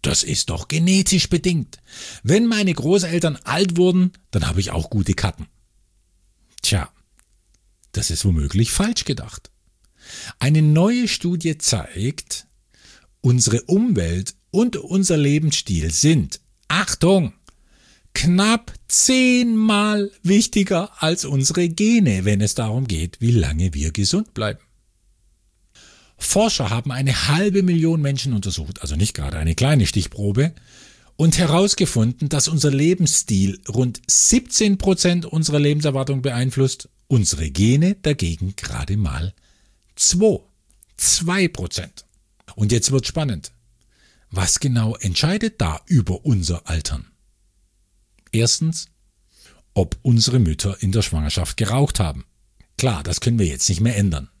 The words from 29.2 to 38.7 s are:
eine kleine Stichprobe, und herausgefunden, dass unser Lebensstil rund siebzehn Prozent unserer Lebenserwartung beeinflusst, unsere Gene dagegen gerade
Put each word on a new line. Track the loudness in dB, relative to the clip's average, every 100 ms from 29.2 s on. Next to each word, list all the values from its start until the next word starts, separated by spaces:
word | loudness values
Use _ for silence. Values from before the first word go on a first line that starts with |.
| -6 -2
eine | -2
kleine | 0 2 4
Stichprobe, | 2 0 -4 -4 -2 0 0 -2 _ -20 -20 _ _
und | 0 2 4
herausgefunden, | 2 2 2 0 0 2 0 0 -2
dass | -2 0
unser | 0 2
Lebensstil | 2 2 2 2 0 0 2 2 -2 -6
rund | -2 -2 -4 0
siebzehn | 2 4 2 0 0 2 2
Prozent | 2 2 2 0
unserer | -2 -2 0 2
Lebenserwartung | 2 2 0 -2 -2 -2
beeinflusst, | -2 -2 -2 2 0 0 -14 _ _
unsere | 2 2 -2 -4
Gene | 2 4 4 2 0
dagegen | -2 -2 -2 -4 -6
gerade | -6 -10